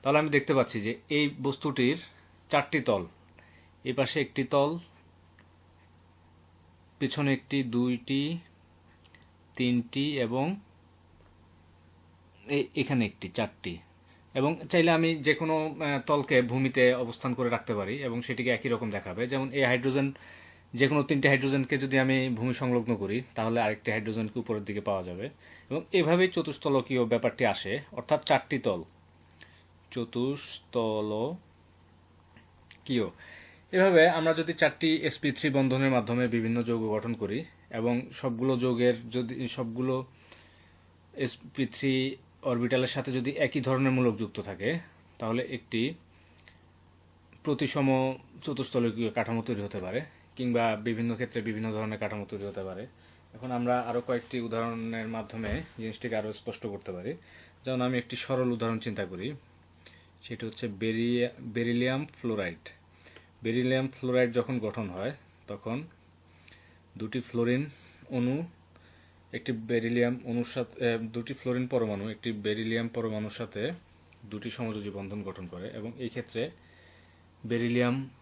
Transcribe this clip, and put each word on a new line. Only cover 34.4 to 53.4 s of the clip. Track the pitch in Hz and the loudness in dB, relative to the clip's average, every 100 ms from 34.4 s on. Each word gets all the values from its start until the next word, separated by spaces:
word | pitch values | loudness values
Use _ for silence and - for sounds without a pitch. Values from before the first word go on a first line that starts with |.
| 160 | 0
চারটি | 165 151 - 160 160 | 2 2 4 2 2
এসপি | 156 - 147 | 0 0 -2
থ্রি | 135 156 | 0 0
বন্ধনের | 135 135 131 135 | 2 2 2 4
মাধ্যমে | 127 107 120 123 | 2 2 0 2
বিভিন্ন | 117 113 117 | 2 2 0
যৌগ | 117 117 110 107 | 0 0 0 -2
গঠন | 113 | -2
করি | 110 101 113 170 - - | -4 -2 -4 -6 -16 -10
এবং | 113 117 120 127 | -2 0 0 -2
সবগুলো | - 135 117 131 127 | -6 -4 0 0 2
যৌগের | 127 120 123 113 117 | 2 4 4 2 -2
যদি, | 123 120 127 127 | -4 -4 -4 -6
সবগুলো | - 117 113 131 131 127 - - - - - - - _ _ - | -4 -6 -2 -2 -2 -4 -16 -20 -20 -20 -20 -20 -20 _ _ -18
এসপি | - 131 - - - 127 | -4 -4 -4 -12 -2 -2
থ্রি | - 139 131 131 135 - - | 0 0 2 0 -4 -16 -6
অরবিটালের | 139 120 120 131 127 | -2 0 2 2 2
সাথে | 139 131 | -2 -2
যদি | 127 123 | -2 -2
একই | 143 135 139 | 0 0 2
ধরনের | 127 131 135 | 2 2 4
মূলক | 127 123 104 | 4 4 2
যুক্ত | 107 - | -4 -6
থাকে, | 95 90 104 170 170 - - - | -8 -4 -2 -2 -6 -20 -20 -8
তাহলে | 113 117 | -2 -2
একটি | 123 127 - 113 127 170 - - - - - - - - - _ _ - - - | -2 -8 -4 0 0 -2 -18 -20 -20 -20 -20 -20 -20 -20 -20 _ _ -20 -20 -8
প্রতিসম | - 143 151 156 135 131 131 131 - - | -2 0 0 2 2 2 0 -4 -14 -12
চতুস্তলকীয় | - 139 135 131 117 110 113 | -8 -6 -2 0 0 0 -2
কাঠামো | 113 113 113 | 0 0 -2
তৈরি | 113 107 | -2 -4
হতে | 101 101 | -4 -6
পারে | 92 113 151 - - - | -4 -6 -6 -18 -20 -6
কিংবা | 123 120 117 107 | -2 2 2 2
বিভিন্ন | 110 113 117 | -2 -2 -2
ক্ষেত্রে | 110 123 117 | -2 -4 -4
বিভিন্ন | 107 107 110 | -4 -4 -2
ধরনের | 107 110 107 | -2 -4 -4
কাঠামো | 104 107 | -4 -4
তৈরি | 101 104 | -8 -8
হতে | 101 98 | -8 -8
পারে। | 95 92 123 - - - - | -8 -8 -12 -16 -20 -20 -20
এখন | 117 | -12